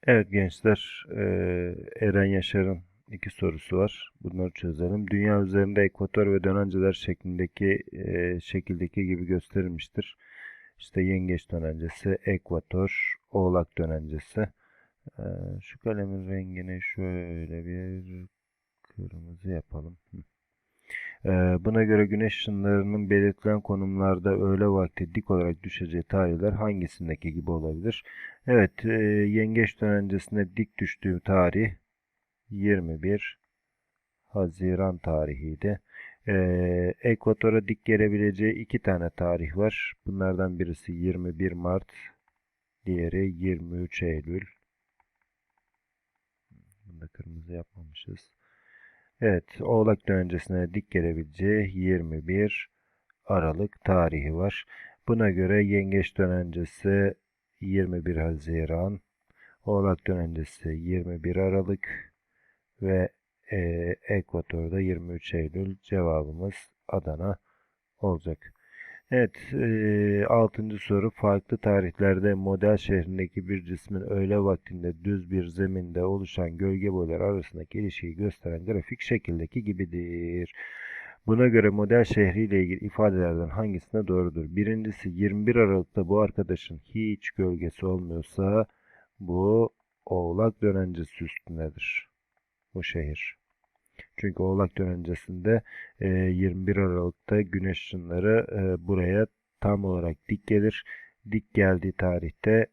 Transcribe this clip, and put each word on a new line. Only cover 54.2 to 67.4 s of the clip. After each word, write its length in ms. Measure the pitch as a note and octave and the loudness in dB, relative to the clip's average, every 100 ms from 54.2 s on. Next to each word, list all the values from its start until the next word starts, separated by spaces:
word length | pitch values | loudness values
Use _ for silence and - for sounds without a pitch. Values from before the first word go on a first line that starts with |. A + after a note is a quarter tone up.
| C#2+ D#2+ | -4 -2
var. 300 | F#2+ - - - - _ - | -2 -4 -12 -20 -20 _ -2
Buna 220 | A#2 A2 | 2 2
göre 360 | F2+ F#2 G#2 G#2 | 2 4 4 4
Yengeç 520 | G2+ G2 G2 F#2 - | 2 2 2 0 0
dönencesi 960 | F#2+ F2+ F2 E2+ E2+ - G2+ G2 G2 F#2+ _ _ _ _ | 2 2 -2 -4 -6 -2 2 4 2 -2 _ _ _ _
yirmi 460 | G2 G2 F2+ F2+ E2 | -2 0 0 -2 -2
bir 100 | E2 | 0
Haziran, 840 | D#2+ D#2+ D2+ E2 D#2+ E2 F#2 G2+ _ _ _ _ - _ - | 0 -2 -4 -2 0 0 -2 -4 _ _ _ _ -20 _ -2
Oğlak 420 | G2+ G2 F2+ - | 2 2 0 0
dönencesi 600 | F#2 E2 E2 D#2 - E2 | -2 -2 -4 -8 -8 -6
yirmi 540 | D#2 E2+ F2+ F2 F2 | -6 -2 -4 -4 -6
bir 120 | E2 F2 | -4 0
Aralık 800 | F#2+ F#2+ F#2 G2 - - - _ _ _ _ _ _ _ | 2 2 0 -4 -6 -12 -14 _ _ _ _ _ _ _
ve, 280 | F#2+ F#2 F2+ _ _ _ - | -2 0 0 _ _ _ -8
e, 60 | G#2 F2 E2+ E2+ - - | -4 -2 -2 -2 -4 -2
Ekvator'da 720 | G2+ - F2 - E2 E2 F#2+ | -2 -2 -6 -4 -4 -2 -2
yirmi 340 | F#2+ F2 E2+ | 0 -2 -6
üç 200 | F2 - | -10 -6
Eylül. 420 | F2 D#2+ E2 G2 F#2+ | -4 -4 -4 -6 -8
Cevabımız 760 | - G2 F2 D#2 D2+ D#2 F#2+ - - _ _ | -4 0 2 0 -2 -6 -8 -8 -18 _ _
Adana 500 | G2 E2+ D#2 F#2 F#2+ | -6 -4 -6 -4 -6